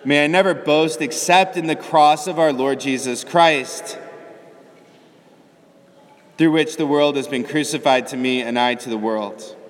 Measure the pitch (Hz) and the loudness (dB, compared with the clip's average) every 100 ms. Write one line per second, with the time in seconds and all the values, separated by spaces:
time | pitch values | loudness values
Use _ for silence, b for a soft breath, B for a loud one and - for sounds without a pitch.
0 | 131 147 147 180 196 147 - 151 160 156 | 0 2 2 2 2 0 0 2 2 -2
1 | 147 - - 180 190 180 160 151 - 160 | -6 -6 2 2 2 -2 -4 -6 0 4
2 | 147 151 185 160 160 131 135 135 139 131 | 4 4 -2 0 0 2 -2 -2 -2 -4
3 | 127 120 - 170 170 147 127 - - - | -4 -8 -2 4 4 4 -2 -12 -12 -14
4 | - - - - - - - _ _ _ | -16 -20 -20 -20 -20 -20 -20 _ _ _
5 | _ _ _ _ _ _ _ _ _ _ | _ _ _ _ _ _ _ _ _ _
6 | _ _ _ - 160 156 156 156 151 147 | _ _ _ 0 2 2 0 -2 0 2
7 | 147 139 127 135 113 151 143 151 143 131 | 2 0 -4 -6 -4 -4 -4 -2 2 2
8 | 123 131 127 127 117 120 123 120 127 113 | 0 -6 -2 -2 -2 0 0 -2 -6 -6
9 | 107 110 101 - - - | -4 -4 -6 -10 -18 -20